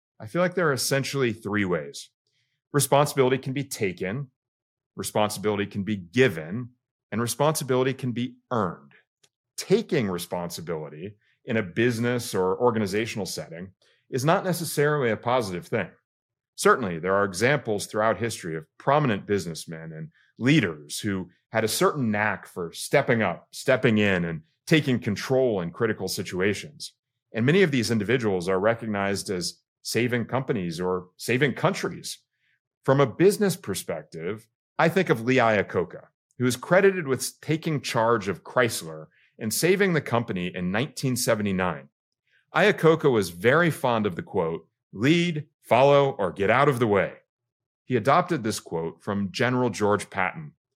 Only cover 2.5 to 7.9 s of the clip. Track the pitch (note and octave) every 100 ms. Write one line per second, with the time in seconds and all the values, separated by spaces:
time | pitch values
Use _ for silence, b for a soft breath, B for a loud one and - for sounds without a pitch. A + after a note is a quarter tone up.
2.5 | _ _ D3 - C#3 D3 C#3+ B2+ C3 C3+
3.5 | C3 C#3 - F#2+ F2+ F#2 A#2 C#3+ _ _
4.5 | _ _ _ _ - F#2+ A2 G#2 - G2+
5.5 | G2+ G2+ G#2 F#2+ G#2 E2+ A#2+ B2+ E2 D#2
6.5 | A2 B2 - _ _ _ G#2 A#2 - D3
7.5 | D#3 B2+ B2+ C3